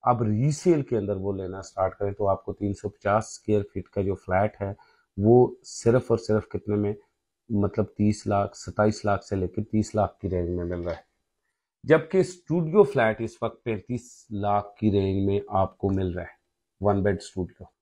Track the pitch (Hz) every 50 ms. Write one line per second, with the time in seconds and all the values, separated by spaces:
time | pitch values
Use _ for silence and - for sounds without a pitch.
0 | - 123 123 117 123 107 107 107 127 151 147 - - 180 170 151 135 - 120 110
1 | 110 101 101 95 95 101 98 95 95 90 95 95 95 - _ 98 95 92 - _
2 | 101 101 98 - 104 98 98 95 - - 95 _ 104 101 101 - - 101 - _
3 | _ 104 101 110 110 - - - _ - 107 104 101 - _ 98 90 _ _ 101
4 | 98 95 95 92 _ - 92 95 101 107 - - 101 98 98 _ _ _ _ _
5 | _ _ _ 98 101 107 120 123 123 123 - - _ - - - - 117 117 127
6 | 123 - 117 113 - - 107 107 107 _ - 104 - 104 104 101 104 101 104 104
7 | _ _ _ _ _ _ _ _ _ _ 117 104 101 104 - - 107 - _ -
8 | 104 104 104 - - 104 104 101 101 101 - - - - 90 - 107 107 104 -
9 | - 104 101 95 - - 104 98 92 90 - - 104 - - 107 104 - - 107
10 | 101 95 - _ - 98 92 90 87 85 87 87 87 87 90 87 87 87 82 -
11 | _ _ _ _ _ _ _ _ _ _ _ _ _ _ _ _ - 117 151 160
12 | 160 - - 190 180 - - - _ _ 156 180 165 156 156 208 196 - - 139
13 | 117 110 110 - 113 110 - _ - 113 - _ _ 120 110 101 - - 123 120
14 | - - - - - _ 110 101 101 101 104 104 101 - - _ 110 107 98 101
15 | 98 95 95 98 98 98 98 101 - - 104 95 95 92 - _ - 98 98 95
16 | 95 90 85 87 87 - - _ _ _ _ _ _ _ _ _ 95 101 101 101
17 | 95 101 95 87 - - _ 95 90 85 - _ 92 - _ _